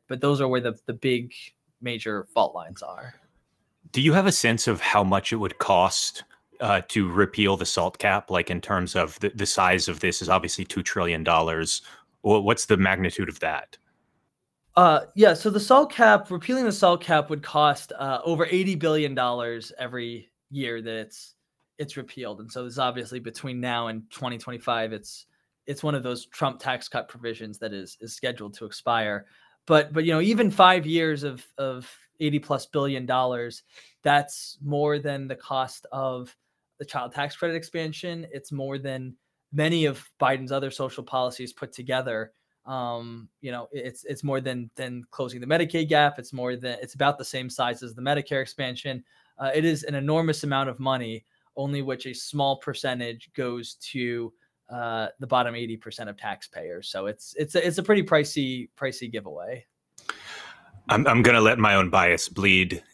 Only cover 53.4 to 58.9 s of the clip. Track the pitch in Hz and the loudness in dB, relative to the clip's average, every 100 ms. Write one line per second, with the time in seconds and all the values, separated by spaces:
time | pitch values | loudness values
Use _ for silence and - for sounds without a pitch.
53.4 | 127 120 120 - - 131 120 120 117 - | -6 -6 -10 -16 -12 -6 -4 -4 -8 -14
54.4 | _ _ _ 120 117 113 107 - 131 127 | _ _ _ -10 -6 -4 -6 -8 0 0
55.4 | 120 117 117 113 110 - 107 101 107 92 | 0 -4 -8 -10 -12 -14 -14 -12 -10 -12
56.4 | - 82 82 87 - 98 98 107 - - | -14 -14 -12 -12 -10 -8 -8 -10 -12 -8
57.4 | 147 180 175 165 185 208 170 156 147 151 | -2 0 0 -2 2 2 4 4 4 -2
58.4 | 131 127 117 _ 135 | -2 -4 -8 _ -8